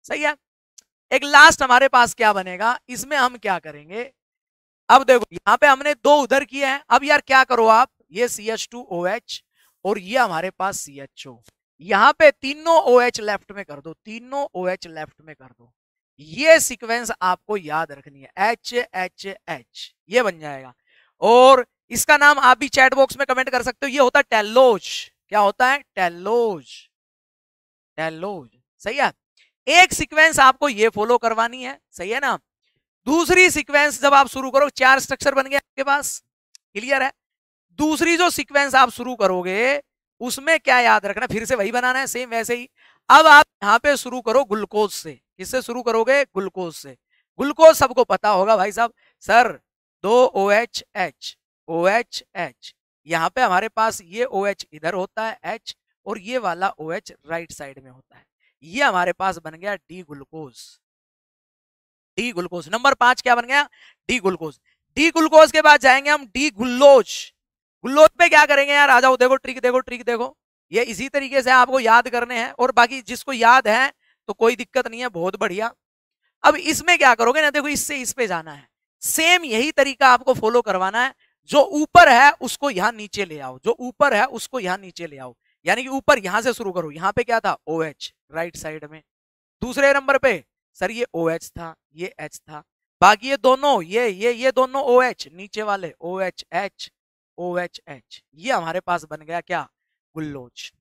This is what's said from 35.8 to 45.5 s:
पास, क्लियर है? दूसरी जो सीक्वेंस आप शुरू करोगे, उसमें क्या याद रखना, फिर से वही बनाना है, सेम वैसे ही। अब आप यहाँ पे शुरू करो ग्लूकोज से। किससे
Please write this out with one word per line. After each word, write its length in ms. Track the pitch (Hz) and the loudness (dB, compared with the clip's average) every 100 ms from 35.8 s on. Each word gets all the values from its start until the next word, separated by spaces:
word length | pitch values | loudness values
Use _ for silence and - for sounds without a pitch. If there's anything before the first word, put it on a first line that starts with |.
पास, 380 | 269 285 - - _ _ _ _ _ | -4 -4 -4 -14 _ _ _ _ _
क्लियर 280 | 202 240 277 | -12 -4 -2
है? 100 | 262 _ _ _ _ _ _ - | -2 _ _ _ _ _ _ -4
दूसरी 380 | 302 311 330 339 | -2 0 -2 0
जो 120 | 349 | 0
सीक्वेंस 440 | - 277 285 285 | -2 -4 -2 2
आप 160 | 262 254 | 2 2
शुरू 240 | - 247 240 | -2 -12 -4
करोगे, 640 | 196 185 180 190 247 285 _ _ _ _ | -2 -2 -6 -4 -4 -4 _ _ _ _
उसमें 380 | 240 247 277 320 | -12 -8 -4 -2
क्या 180 | - 247 | 2 2
याद 260 | 233 214 196 | 4 2 0
रखना, 200 | 202 247 | -8 -8
फिर 180 | 214 | -8
से 100 | 233 | -4
वही 180 | 254 196 | -4 -2
बनाना 260 | 247 247 254 | -4 -4 -4
है, 80 | 262 | -6
सेम 240 | 240 247 | -8 -6
वैसे 240 | 226 220 240 | -6 -6 -8
ही। 120 | 247 _ _ _ - | -8 _ _ _ 4
अब 180 | 277 320 | 6 10
आप 200 | 294 - _ | 8 8 _
यहाँ 160 | 202 226 | 0 0
पे 180 | 294 277 | 2 -2
शुरू 240 | 247 254 | -4 -8
करो 240 | 226 240 | 0 0
ग्लूकोज 460 | 247 208 202 214 208 | 0 -6 -4 -4 -4
से। 200 | - 165 | -6 -16
किससे 500 | 135 _ _ 185 | -20 _ _ -8